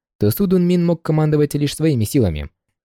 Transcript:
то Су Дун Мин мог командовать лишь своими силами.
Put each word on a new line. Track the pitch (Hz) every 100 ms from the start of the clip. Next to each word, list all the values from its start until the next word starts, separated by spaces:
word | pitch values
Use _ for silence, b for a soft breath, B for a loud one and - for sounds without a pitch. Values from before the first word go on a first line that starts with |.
| _ -
то | 104
Су | - 202
Дун | 185 175
Мин | 180
мог | 170 165
командовать | - 156 156 151 147
лишь | 143 147 -
своими | 160 131
силами. | 107 143 101 76 73 _ _ _